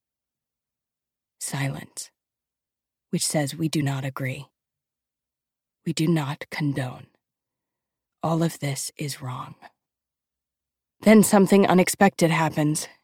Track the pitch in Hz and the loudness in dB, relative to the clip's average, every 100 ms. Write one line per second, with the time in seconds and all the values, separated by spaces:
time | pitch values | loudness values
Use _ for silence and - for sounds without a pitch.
0 | _ _ _ _ _ _ _ _ _ _ | _ _ _ _ _ _ _ _ _ _
1 | _ _ _ _ - 147 135 73 92 - | _ _ _ _ -10 -6 -6 -6 -12 -18
2 | - _ _ _ _ _ _ _ _ _ | -18 _ _ _ _ _ _ _ _ _
3 | _ 175 - 170 143 151 160 156 139 135 | _ -6 -4 -2 -4 -4 -4 -2 -2 -4
4 | 135 131 131 131 139 _ _ _ _ _ | -8 -8 -8 -8 -14 _ _ _ _ _
5 | _ _ _ _ _ _ _ _ - 156 | _ _ _ _ _ _ _ _ -8 -2
6 | 160 165 139 147 - - 147 139 127 - | 0 0 -2 -8 -12 -6 -4 -4 -6 -10
7 | - _ _ _ _ _ _ _ _ _ | -20 _ _ _ _ _ _ _ _ _
8 | _ _ 156 160 165 - 143 139 - - | _ _ -4 0 -2 -2 -6 -6 -10 -10
9 | 151 135 127 127 143 - - _ _ _ | -10 -10 -10 -10 -12 -18 -20 _ _ _
10 | _ _ _ _ _ _ _ _ _ _ | _ _ _ _ _ _ _ _ _ _
11 | - 220 196 208 190 196 196 175 185 - | 6 6 8 4 6 4 6 4 2 2
12 | 196 - 170 160 160 147 151 151 - - | 2 4 0 2 0 0 -2 -2 -8 -16